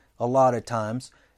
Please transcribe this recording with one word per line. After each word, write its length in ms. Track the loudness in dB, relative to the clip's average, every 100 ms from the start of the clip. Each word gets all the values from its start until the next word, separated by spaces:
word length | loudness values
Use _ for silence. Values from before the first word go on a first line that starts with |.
| _ -8
a 80 | -2
lot 260 | 4 4
of 120 | 2 -4
times. 460 | -6 -4 -8 -10 _ _